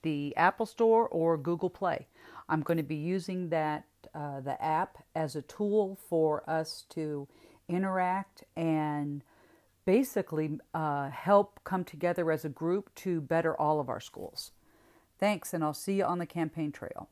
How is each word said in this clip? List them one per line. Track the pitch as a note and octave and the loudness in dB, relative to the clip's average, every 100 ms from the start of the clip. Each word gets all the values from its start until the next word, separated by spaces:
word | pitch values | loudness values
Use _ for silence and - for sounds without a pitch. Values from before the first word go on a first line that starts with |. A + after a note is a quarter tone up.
the | D#3+ D3 C#3+ D3 | -4 -2 -2 4
Apple | F3 - A3 | 4 4 -4
Store | - A3+ A3+ A3+ | 2 4 6 4
or | E3 E3 D#3+ | 2 2 2
Google | D3+ E3+ F3+ | 0 -2 -4
Play. | - F#3 D3 - _ - - - | -2 -2 -2 -8 _ -20 -18 -2
I'm | D#3 | -2
gonna | C#3+ E3 | 2 0
be | C#3+ D#3 | 0 -4
using | D#3+ F#3 E3+ F#3 E3+ | -2 -2 -2 -4 0
that, | D#3+ D#3 D3+ - _ - D3+ | 0 0 -2 -8 _ -14 -10
uh, | D3 C#3 | -8 -6
the | C3+ - | -6 -2
app | D#3 D#3 F#3+ - - | 0 2 0 -6 -8
as | D#3+ D3+ D3 | -4 -2 -4
a | |
tool | - - G#3 G#3+ F#3+ G3 - | -8 -4 2 2 2 -4 0
for | E3 D#3 D3+ - | 4 4 2 0
us | D#3+ D#3+ - - | -2 -2 -10 -10
to | E3 D#3 C#3+ C#3 - - - - | -6 -4 -6 -8 -16 -20 -18 -4
interact | F3+ F#3+ F#3 F3+ F#3+ F#3+ - - - | 0 0 0 0 0 -4 -16 -12 -4
and | E3 D#3 D3+ D3 C#3+ C#3+ - _ _ _ _ _ - | 0 2 0 -2 -2 -6 -10 _ _ _ _ _ 2
basically, | G#3+ C4 G#3 - D#3 D#3 D3+ - | 2 2 -4 -2 -2 -2 -4 -6
uh, | D#3+ D#3 C#3+ C#3 | -4 -2 -2 -4
help | C3 F#3 G3+ G3+ - | -4 6 6 6 -4
come | - F#3 | -4 -4
together | F3 D3 F3 F3 E3 | -4 -2 0 2 2
as | D#3 | 0
a | D#3 | -2
group | - E3 G3 - - | -4 0 0 -2 -8
to | F#3+ E3+ | -2 -2
better | C3+ E3 E3 - | 2 2 2 2
all | D3+ D3+ | 2 2
of | B2+ | 0
our | - | -6
schools. | - - - - - - _ _ _ _ _ _ | -8 -12 -12 -12 -16 -20 _ _ _ _ _ _
Thanks, | G3+ G3 - | 0 0 -4
and | E3+ | -2
I'll | D3+ D3 | -2 -2
see | - G3 | -2 0
you | F3+ | 0
on | F3 | -2
the | E3+ | -4
campaign | E3+ D#3 E3 D3+ | -2 -2 -2 -6
trail. | - - - - | -6 -10 -10 -14